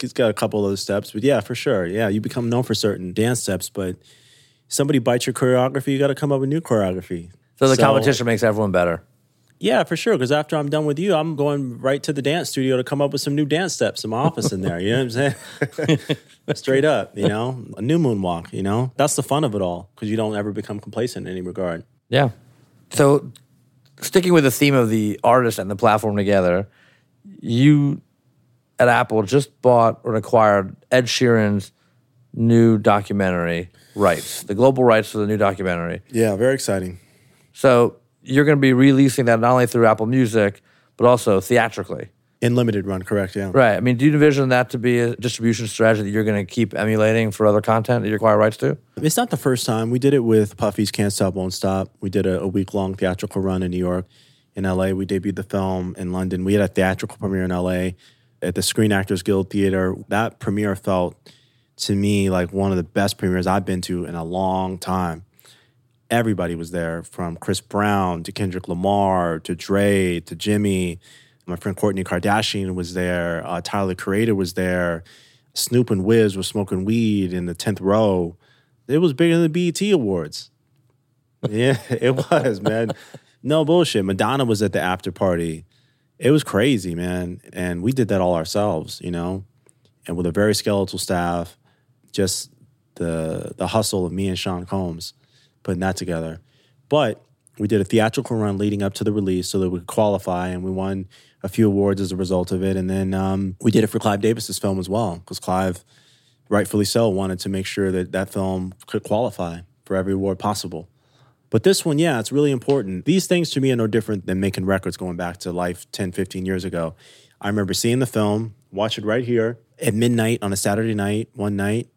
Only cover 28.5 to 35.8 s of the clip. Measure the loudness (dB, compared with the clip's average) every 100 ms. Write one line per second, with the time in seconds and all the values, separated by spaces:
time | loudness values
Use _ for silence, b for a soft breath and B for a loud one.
28.5 | _ _ 2 4 4 2 0 2 0 0
29.5 | _ 4 6 4 2 -4 -4 2 4 6
30.5 | 4 0 -10 _ 0 2 2 4 4 4
31.5 | 0 -4 _ _ _ _ _ _ -2 4
32.5 | 6 6 6 4 2 0 0 0 0 -2
33.5 | -4 -6 b b 2 2 2 -4 -12 -6
34.5 | 2 4 4 4 4 2 -4 -2 2 0
35.5 | 0 -4 -2